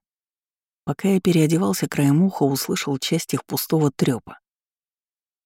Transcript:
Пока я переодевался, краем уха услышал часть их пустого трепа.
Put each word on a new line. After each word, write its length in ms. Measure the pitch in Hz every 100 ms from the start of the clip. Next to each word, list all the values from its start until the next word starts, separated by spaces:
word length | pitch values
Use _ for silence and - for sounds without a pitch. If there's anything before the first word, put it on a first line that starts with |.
| _ _ _ _ _ _ _ _
Пока 240 | - 143 196
я 120 | 190
переодевался, 680 | 185 170 156 165 196 190 -
краем 340 | - 143 147
уха 200 | 190 -
услышал 560 | 139 135 - 185 - 139
часть 340 | - 165 -
их 140 | 135 -
пустого 440 | 143 - 160 147
трепа. 480 | - 151 120 - - _ _ _ _ _ _ _ _ _ _